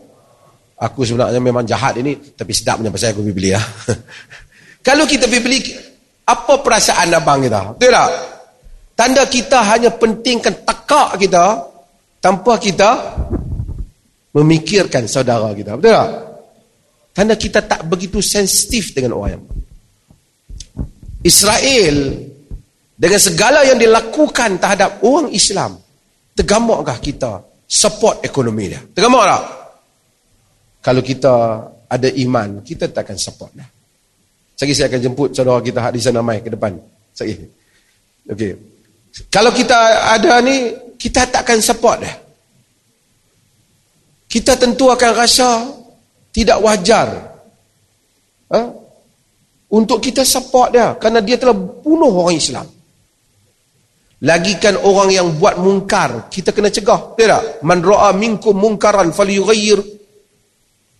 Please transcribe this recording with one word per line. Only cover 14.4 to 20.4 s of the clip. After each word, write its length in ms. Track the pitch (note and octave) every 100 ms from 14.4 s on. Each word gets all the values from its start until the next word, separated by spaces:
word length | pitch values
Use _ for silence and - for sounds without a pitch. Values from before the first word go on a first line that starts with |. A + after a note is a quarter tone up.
| D#3 D#3+ D#3+ G3 E3 C3+ A2+
saudara 480 | C#3 B2+ A#2 G#2+
kita. 240 | G2+ G#2 A2+
Betul 160 | A3
tak? 160 | F#3 G#2+ - - - - _ _ _ _ _ _
Tanda 200 | - G#3+ G#3+
kita 240 | - G#3+
tak 240 | - - D#3+
begitu 320 | F3 F#3 G#3+
sensitif 720 | - G#3 F#3+ - - A#3+ -
dengan 320 | - B2 F#2+
orang 160 | G2+ F2
yang 60 | - - - - _ _ _ _ _ _